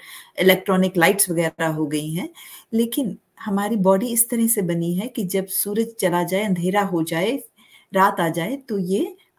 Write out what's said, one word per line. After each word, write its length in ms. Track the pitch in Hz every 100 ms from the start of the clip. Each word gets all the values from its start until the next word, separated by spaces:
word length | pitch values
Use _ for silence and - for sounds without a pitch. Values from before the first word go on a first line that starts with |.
| - - - -
इलेक्ट्रॉनिक 580 | 185 185 - 185 185 180
लाइट्स 320 | 170 202 -
वगैरह 380 | 165 165 - 165
हो 180 | 156 151
गई 280 | 151 151
हैं, 160 | 160 330 - - - -
लेकिन 440 | 226 233 294 240 175 _ -
हमारी 360 | 214 196 208 226
बॉडी 320 | 185 190 233
इस 220 | 226 -
तरह 180 | 233 226
से 140 | 220
बनी 340 | 175 170 170 175
है 120 | 240
कि 160 | -
जब 240 | 185 196 190
सूरज 400 | - 202 208 226 -
चला 240 | 180 170
जाए, 200 | 170 185
अंधेरा 380 | 214 175 175 202
हो 220 | 190 175
जाए, 400 | 160 165 202 277 - _ _ _ _
रात 260 | 190 196 202
आ 100 | 170
जाए, 280 | 165 175 277
तो 200 | - 202
ये 400 | 180 196 370 - _